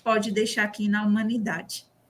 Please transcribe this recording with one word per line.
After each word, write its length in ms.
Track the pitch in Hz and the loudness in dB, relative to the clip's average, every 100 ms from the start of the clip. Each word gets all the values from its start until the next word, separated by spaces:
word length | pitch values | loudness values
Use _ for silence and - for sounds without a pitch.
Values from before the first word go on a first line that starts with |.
pode 300 | 233 220 220 | 0 0 2
deixar 320 | 202 220 226 | 0 0 0
aqui 240 | 208 - 208 | -2 0 0
na 180 | 208 208 | 2 2
humanidade. 800 | 214 214 233 190 165 - - - _ | 2 2 -2 -2 -6 -8 -14 -16 _